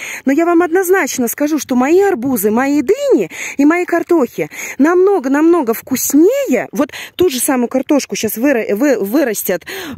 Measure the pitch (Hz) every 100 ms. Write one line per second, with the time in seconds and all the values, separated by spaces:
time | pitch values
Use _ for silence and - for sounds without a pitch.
0 | - - - 285 339 339 349 339 349 381
1 | 285 - 233 - 294 311 - 247 262 359
2 | 403 247 262 247 208 220 269 285 247 494
3 | 571 349 165 - - - 285 349 359 339
4 | 339 339 240 - 151 - - - 294 359
5 | 381 392 254 277 320 349 233 226 - 247
6 | - 285 349 554 508 240 139 196 294 -
7 | - - 359 254 - 262 240 262 - 285
8 | - 196 220 220 277 247 - 202 294 247
9 | 196 262 269 202 - 180 - 381 339